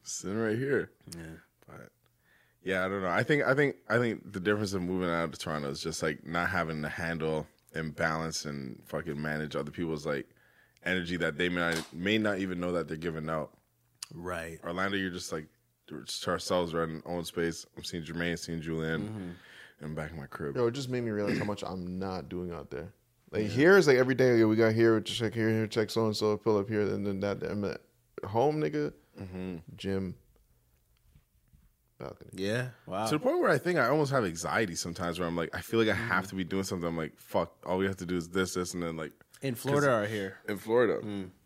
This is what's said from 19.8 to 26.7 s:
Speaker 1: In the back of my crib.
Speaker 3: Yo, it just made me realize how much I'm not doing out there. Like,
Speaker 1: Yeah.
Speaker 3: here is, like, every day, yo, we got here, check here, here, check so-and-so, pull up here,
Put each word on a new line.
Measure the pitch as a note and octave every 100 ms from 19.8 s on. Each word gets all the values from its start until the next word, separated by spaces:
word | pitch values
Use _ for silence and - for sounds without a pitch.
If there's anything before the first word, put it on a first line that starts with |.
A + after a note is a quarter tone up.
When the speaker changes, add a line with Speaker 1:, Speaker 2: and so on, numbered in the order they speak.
Speaker 1:
In | D2+
the |
back | D#2 D#2
of | D#2+
my | C2+
crib. | - D2+ C#2
Speaker 3:
Yo, | A#2
it |
just | C3 B2+
made | B2
me | A#2
realize | G#2 G2+ -
how |
much | G#2 G2+
I'm | - F#2 F2+ F#2
not | F#2+ F#2 C#2+
doing | F2+ F2+
out | E2 C#2+
there. | C2 F2 _ _ _ _
Like, | G#2+
Speaker 1:
Yeah. | G#2+
Speaker 3:
here | A2 D#3+ G3
is, | D3
like, | B2+
every | B2+
day, | B2+ B2+ A#2
yo, | A2
we | A2
got | A2+
here, | A2 A2+ A2+
check | G2 - A2
here, | A#2 A2
here, | A2 A2
check | A#2 A2
so-and-so, | A2+ A2 G#2 G#2+ G#2
pull | A#2 G#2+
up |
here, | G2+